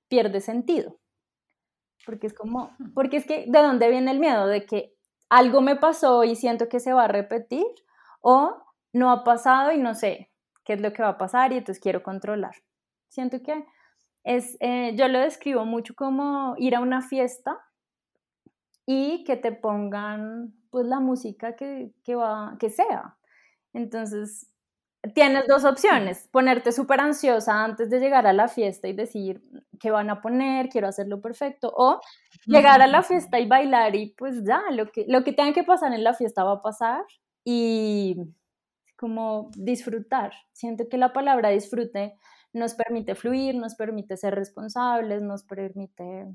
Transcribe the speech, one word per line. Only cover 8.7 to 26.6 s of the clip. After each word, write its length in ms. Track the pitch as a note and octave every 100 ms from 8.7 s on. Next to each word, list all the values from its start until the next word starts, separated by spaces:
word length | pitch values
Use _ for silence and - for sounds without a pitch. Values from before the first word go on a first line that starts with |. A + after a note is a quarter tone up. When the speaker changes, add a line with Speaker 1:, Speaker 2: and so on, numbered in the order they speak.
| _ _
Speaker 1:
no 180 | B3 B3+
ha 140 | A#3+
pasado 480 | A#3+ A#3 C4 C4 C#4+
y 60 | D#4+
no 160 | B3
sé 360 | A3 G#3 - - _ _ _
qué 100 | -
es 60 | G#3
lo 120 | G#3
que 100 | G#3
va 80 | G#3+
a 80 | -
pasar 340 | F#3+ B3 C4
y 60 | B3+
entonces 240 | A#3 F#3+
quiero 200 | G3+ F#3
controlar? 520 | F#3+ F#3+ G#3 G#3 F#3 - _ _ _ _ _
Siento 340 | - B3+ B3+
que 220 | B3+ D4+ D4+ _ _ _ _ _
es, 320 | - B3 B3 -
eh, 340 | B3 B3 A#3+ A3
yo 120 | C4
lo 100 | B3+
describo 440 | D4 D4 C#4+ B3+
mucho 300 | A3 A#3 A3+
como 600 | A#3+ C4+ C4+ C#4+ C#4 C4+ -
ir 160 | B3+
a 60 | A#3+
una 220 | B3 B3+
fiesta 580 | B3+ C4 B3 - - F4+ _ _ _ _ _ _ _ _ _ _ _ _ -
y 380 | C4+ C#4 F4
que 120 | - C4
te 160 | A#3
pongan, 1000 | A3+ A3 G#3 G3+ G3+ G#3 G#3+ G#3+ A3+ A#3 - _
pues, 160 | B3+ A#3+
la 140 | C4+
música 540 | C4 B3+ A3+ G3 A3+ A#3
que, 360 | C#4 C4+ A#3+ _
que 100 | - A#3+
va, 400 | A3+ G#3+ G#3+ A3
que 120 | A3
sea. 460 | A3 C#4+ G#3+ - _ _ _ _ _ _
Entonces, 800 | A#3+ A3+ A3+ A3 G#3 G#3 - - _ _ _ _ _ G#3+
tienes 320 | D4+ C#4 C4+ C4+
dos 160 | C#4
opciones, 580 | C#4 C4+ G#4 C#4+ G3 F3+
Speaker 2:
Ujú. 80 | -
Speaker 1:
ponerte 400 | C4 C4 B3+